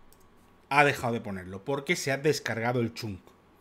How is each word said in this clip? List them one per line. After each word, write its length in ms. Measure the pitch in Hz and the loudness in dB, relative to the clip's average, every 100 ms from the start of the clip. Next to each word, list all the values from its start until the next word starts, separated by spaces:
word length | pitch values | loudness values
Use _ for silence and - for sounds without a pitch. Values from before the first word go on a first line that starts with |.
| - - - - - - _ | -20 -20 -20 -20 -20 -20 _
ha 160 | 139 | 6
dejado 280 | 143 131 123 | 6 4 -2
de 80 | 117 | -2
ponerlo 440 | 104 95 90 98 | -4 -8 -8 -12
porque 300 | - 139 143 | -4 -6 -2
se 160 | 180 - | -2 0
ha 60 | 135 | 0
descargado 640 | 147 139 - 113 113 127 | 2 0 -2 -2 0 0
el 140 | 113 | 0
chunk. 260 | - 110 95 - - _ _ | -4 -10 -10 -16 -20 _ _